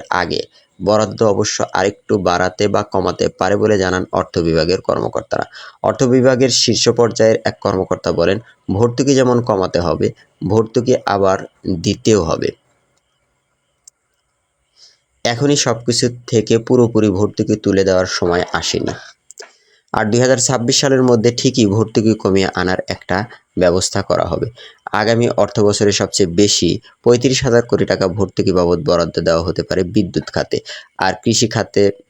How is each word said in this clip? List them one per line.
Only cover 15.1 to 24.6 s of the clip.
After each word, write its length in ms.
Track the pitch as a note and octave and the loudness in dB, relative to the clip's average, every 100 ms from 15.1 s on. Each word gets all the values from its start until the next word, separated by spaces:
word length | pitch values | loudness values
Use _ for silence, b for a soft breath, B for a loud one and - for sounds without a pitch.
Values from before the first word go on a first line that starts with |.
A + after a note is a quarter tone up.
| _ | _
এখনই 320 | A2+ A#2 C#3+ C#3+ | -4 -2 0 0
সবকিছু 520 | - A#2 - A#2+ B2 A#2+ - | 0 -2 -2 -2 -2 -4 -2
থেকে 320 | A#2 G#2+ A2+ | 0 2 0
পুরোপুরি 500 | A#2 B2 A#2 A2+ G#2+ | 2 2 2 2 0
ভর্তুকি 460 | F#2 G#2 - G#2+ G#2+ | 0 -2 -2 -2 -2
তুলে 280 | - G2 | 0 2
দেওয়ার 220 | F#2+ F#2 F#2 | 2 2 0
সময় 380 | - F2+ F2 F2 | -2 -2 0 -2
আসেনি।" 400 | E2+ - - - - - _ _ - B B B B B | -4 -4 -4 -6 -8 -14 _ _ -20 B B B B B
আর 120 | - | -4
দুই 160 | A2 A#2+ | 0 2
হাজার 160 | B2+ B2+ | 2 2
ছাব্বিশ 440 | A#2+ B2+ A#2 - | 0 0 0 0
সালের 220 | C#3+ C3 | 2 2
মধ্যে 280 | B2+ A#2+ A2+ | 4 4 2
ঠিকই 360 | A#2+ C3+ B2+ G#2+ | 0 0 2 2
ভর্তুকি 480 | G2+ G#2+ - A2 | 2 0 0 0
কমিয়ে 340 | G#2+ G#2 F#2+ F#2+ | 0 0 0 0
আনার 240 | - F2+ F#2 - | -2 -2 -4 -6
একটা 360 | F#2+ - F2+ A2+ B _ - | -10 -4 -4 -4 B _ 0
ব্যবস্থা 440 | F2+ F2 F#2 G2 | 2 2 0 -4
করা 220 | F#2+ F2 | -2 -2
হবে। 220 | E2 - C3+ B | -2 -4 -4 B